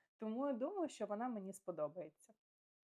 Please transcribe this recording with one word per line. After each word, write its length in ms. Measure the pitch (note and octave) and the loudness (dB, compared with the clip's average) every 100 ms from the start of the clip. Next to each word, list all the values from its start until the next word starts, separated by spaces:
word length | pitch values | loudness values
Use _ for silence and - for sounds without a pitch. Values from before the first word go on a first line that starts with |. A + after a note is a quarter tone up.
| _ - | _ -6
Тому 280 | A3 A#3 C#4+ | -2 0 2
я 60 | |
думаю, 360 | A#3+ C#4+ G4+ D4+ | 2 0 2 0
що 160 | - G3+ | 0 0
вона 240 | G#3 B3+ | 2 0
мені 240 | A3 F#3+ | 0 -4
сподобається. 800 | F#3+ - D#3+ D3+ F3 D#3 _ - - _ _ _ _ | -6 -4 0 0 0 -8 _ -20 -20 _ _ _ _